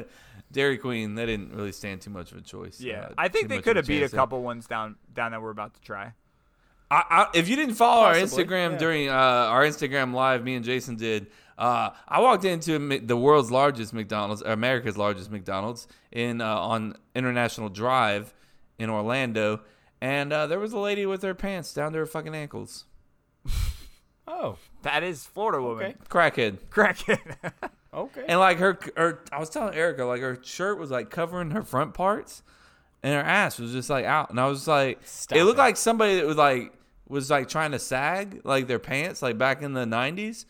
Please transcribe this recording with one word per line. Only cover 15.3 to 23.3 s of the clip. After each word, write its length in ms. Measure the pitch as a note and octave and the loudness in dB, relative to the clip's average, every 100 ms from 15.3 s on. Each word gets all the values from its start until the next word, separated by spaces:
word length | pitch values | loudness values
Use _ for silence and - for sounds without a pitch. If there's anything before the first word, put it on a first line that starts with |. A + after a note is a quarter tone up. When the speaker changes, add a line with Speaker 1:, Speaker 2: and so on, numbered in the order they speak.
Speaker 1:
McDonald's, 560 | G#2+ F#2 F#2+ G#2+ A#2+ - _ _ | -10 -6 -6 -6 -8 -16 _ _
in, 300 | A#2+ A#2+ A#2 | -4 -4 -2
uh, 60 | A2 G#2+ | -2 -2
on 400 | G2 A2+ G#2+ - _ | -2 -2 -4 -10 _
International 540 | B2+ B2+ A#2+ A#2 - G#2+ | -4 -2 0 -2 -2 -8
Drive 640 | F#2+ B2 C3 A2 G2+ G#2 - _ _ _ - | -4 0 2 2 0 -4 -16 _ _ _ -8
in 120 | A2 | -4
Orlando, 680 | G#2+ A2 C3 B2+ A2 G#2+ G#2+ - _ _ _ | -4 -2 -2 -2 0 0 -2 -8 _ _ _
and, 320 | C3 C#3 C#3+ | -4 -2 -2
uh, 140 | D3+ D3+ | -2 -2
there 120 | F#3 | -2
was 140 | G#3+ | -4
a 60 | A3+ | -4
lady 280 | G3+ G3+ G3 | -2 -2 -2
with 160 | F#3+ | -4
her 100 | F#3+ | -4
pants 380 | F#3 G3 F#3+ D3+ | -4 -6 -6 -8
down 200 | - D3+ | -6 -4
to 60 | D#3+ | -4
her 60 | D#3 | -4
fucking 280 | D#3+ D#3 | -6 -8
ankles. 500 | D#3 D3 G#2+ G2+ - - - _ _ _ | -10 -10 -12 -12 -16 -20 -20 _ _ _